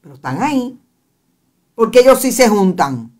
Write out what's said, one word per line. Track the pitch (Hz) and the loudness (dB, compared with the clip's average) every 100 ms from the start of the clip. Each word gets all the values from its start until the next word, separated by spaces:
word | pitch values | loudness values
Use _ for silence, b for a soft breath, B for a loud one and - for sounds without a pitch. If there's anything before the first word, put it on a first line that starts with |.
Pero | - - | -20 -16
están | 131 135 | -10 -6
ahí. | 277 277 247 - _ _ _ _ _ _ _ _ _ | -4 -4 -6 -12 _ _ _ _ _ _ _ _ _
Porque | - 220 247 | -6 0 4
ellos | 254 254 | 4 4
sí | 262 | 0
se | 247 247 | 0 0
juntan. | 208 190 175 143 127 113 | 2 0 0 -4 -6 -12